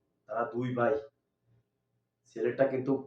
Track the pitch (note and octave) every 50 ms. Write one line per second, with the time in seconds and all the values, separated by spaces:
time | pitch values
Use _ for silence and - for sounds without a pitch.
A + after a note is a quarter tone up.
0 | _ _ _ _ _ - G#2+ A2+ A#2 A#2 A#2 A#2+ B2+ B2+ B2 A#2+ A#2+ A2 G#2+ A2
1 | - - _ _ _ _ _ _ _ _ _ _ _ _ _ _ _ _ _ _
2 | _ _ _ _ _ _ _ - - B2 - - C3+ - C3 B2+ B2 C3+ C3+ D3
3 | -